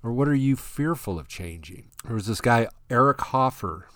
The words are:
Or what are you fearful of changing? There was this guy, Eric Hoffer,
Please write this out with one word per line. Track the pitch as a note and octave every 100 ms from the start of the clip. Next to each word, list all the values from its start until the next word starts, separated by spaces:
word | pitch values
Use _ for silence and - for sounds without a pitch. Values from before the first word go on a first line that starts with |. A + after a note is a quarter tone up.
Or | A#2
what | A#2+ C#3+
are | C#3
you | C3+ C3
fearful | - - D3 E3 - F2
of | D2
changing? | - F2 E2 D#2 - - -
There | - A2+
was | G2+
this | G#2+
guy, | B2 A#2 A2+ - -
Eric | B2 C#3 C3+
Hoffer, | - C3 C3 - F#2+ D#2+ -